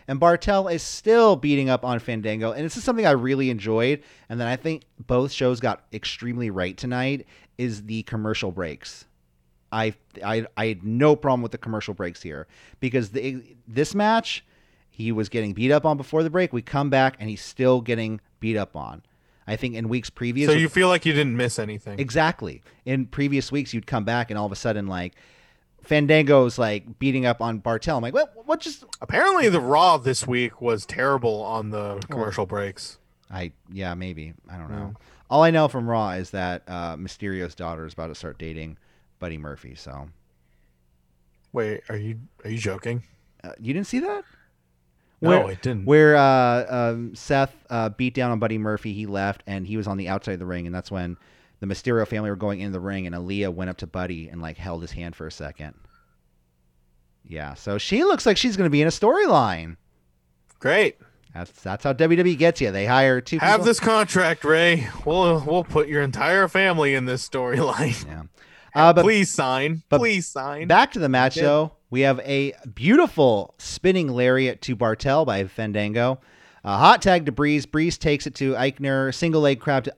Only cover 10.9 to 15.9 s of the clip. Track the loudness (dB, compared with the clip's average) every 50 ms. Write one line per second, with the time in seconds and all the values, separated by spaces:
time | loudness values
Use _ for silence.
10.9 | 0 2 4 4 4 2 2 0 0 0 -2 -6 -8 -10 -10 -8 -8 -8 -8 -8
11.9 | -8 -8 -8 -8 -10 -10 -14 -14 -12 -12 -14 _ _ _ -20 -20 _ -8 -6 -2
12.9 | -2 -2 -2 -2 -4 -6 -6 -6 -8 -10 -12 -18 -20 _ _ -8 -2 -2 -2 -2
13.9 | 0 0 2 2 2 2 0 -4 -8 -10 -12 _ _ _ _ _ _ _ _ _
14.9 | _ -8 -6 -4 -2 -2 -4 -4 -4 -4 -4 -4 -4 0 2 2 2 4 2 2